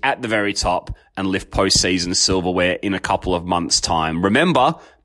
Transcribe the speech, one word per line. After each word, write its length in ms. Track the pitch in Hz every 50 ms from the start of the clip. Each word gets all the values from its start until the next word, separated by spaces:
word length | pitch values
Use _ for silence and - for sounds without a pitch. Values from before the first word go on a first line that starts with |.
| -
at 200 | 135 135 131 127
the 60 | 113
very 240 | 110 107 101 101 101
top 420 | - - 92 87 82 - - - - _ _ -
and 100 | - 95
lift 240 | 95 95 95 - -
postseason 640 | - - 98 98 - - - 92 92 90 87 87 92
silverware 640 | - - - 95 92 87 90 90 90 90 90 90 - -
in 120 | 101 95
a 60 | 92
couple 340 | - - 98 95 - 92 90
of 100 | 87 85
months' 360 | 90 90 87 87 - - -
time. 420 | - - 87 80 80 80 80 82 90
Remember, 520 | 98 104 135 165 185 151 131 123 151 165 - - - - _